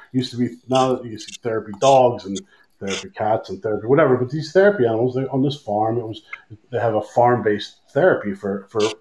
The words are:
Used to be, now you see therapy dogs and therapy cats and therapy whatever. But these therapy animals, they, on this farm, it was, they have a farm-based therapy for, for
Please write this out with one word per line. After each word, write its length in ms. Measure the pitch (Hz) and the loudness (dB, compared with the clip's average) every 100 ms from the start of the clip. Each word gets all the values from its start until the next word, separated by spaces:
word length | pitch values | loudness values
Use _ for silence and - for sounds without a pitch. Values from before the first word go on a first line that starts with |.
| - | -8
Used 180 | 127 123 | -6 -4
to 60 | 120 | -4
be, 120 | 123 - 117 | -6 -6 -2
now 320 | 131 131 123 | 0 2 0
you 160 | 120 104 | -6 -14
see 160 | - - | -16 -10
therapy 300 | 120 110 104 101 | -6 -6 -6 0
dogs 460 | 135 135 123 107 98 | 4 6 4 -2 -8
and 140 | 95 - _ _ - | -10 -12 _ _ -12
therapy 300 | 98 95 95 | -8 -8 -10
cats 400 | - 107 110 - | -6 -2 -4 -6
and 100 | 95 | -8
therapy 240 | 113 104 110 | -6 -6 0
whatever. 300 | 143 147 123 | 2 4 2
But 120 | 123 | 0
these 220 | 156 - | -6 0
therapy 340 | 185 202 202 113 | 4 4 4 0
animals, 300 | 113 127 123 | 2 0 -2
they, 100 | 135 | -2
on 160 | 135 | 0
this 140 | 139 139 | -2 -2
farm, 380 | - 104 110 120 | -4 -2 0 -2
it 80 | 110 | -6
was, 160 | 107 - - - 107 - | -12 -16 -20 -20 -20 -8
they 80 | 120 | -2
have 140 | 117 | 0
a 80 | 107 | -2
farm-based 760 | - - 120 120 104 104 - _ _ | -2 2 4 4 2 -2 -4 _ _
therapy 440 | 139 180 - 104 98 | 2 2 2 -2 -8
for, 320 | 101 98 - | -6 -6 -6
for 120 | 113 107 - | -2 -2 -2